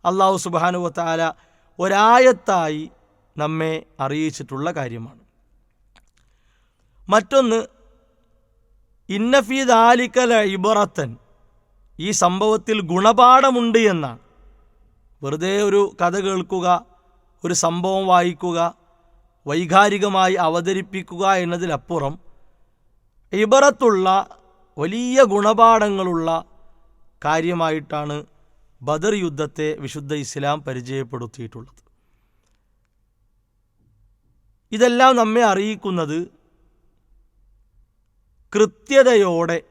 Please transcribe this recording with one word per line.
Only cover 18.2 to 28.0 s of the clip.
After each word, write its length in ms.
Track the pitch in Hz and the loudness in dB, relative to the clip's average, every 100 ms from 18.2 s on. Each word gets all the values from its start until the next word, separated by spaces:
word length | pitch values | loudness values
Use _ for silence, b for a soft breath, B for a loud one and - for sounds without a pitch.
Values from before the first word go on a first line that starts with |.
| 175 156 180 165 170 - _ _ _ _ _ _ 143 | 2 -4 -6 -4 -4 -6 _ _ _ _ _ _ -6
വൈകാരികമായി 880 | 156 175 190 202 196 202 190 185 185 165 | -4 2 4 4 2 -2 0 0 0 0
അവതരിപ്പിക്കുക 800 | 170 175 190 190 190 175 175 190 190 | -2 -4 -6 -6 -12 -12 -4 0 0
എന്നതിലപ്പുറം 760 | 175 175 175 143 - 170 139 - - - - _ _ _ _ _ _ _ _ | -2 -4 -4 -6 -6 -6 -6 -8 -20 -20 -20 _ _ _ _ _ _ _ _
ഇബറത്തുള്ള, 720 | 190 214 262 285 277 247 196 185 190 - - _ _ _ - | -2 4 6 6 4 2 2 2 0 -2 -18 _ _ _ -8
വലിയ 400 | 160 226 247 262 240 | -6 -4 0 4 4
ഗുണപാഠങ്ങളുള്ള 1000 | 202 208 220 226 220 208 196 185 165 165 165 - _ - _ _ _ - _ | 4 0 4 6 6 2 -2 -2 -2 -2 -6 -8 _ -20 _ _ _ -20 _
കാര്യമായിട്ടാണ് 960 | 147 160 165 175 160 156 143 151 | -2 -2 -2 -2 -2 -4 -6 -8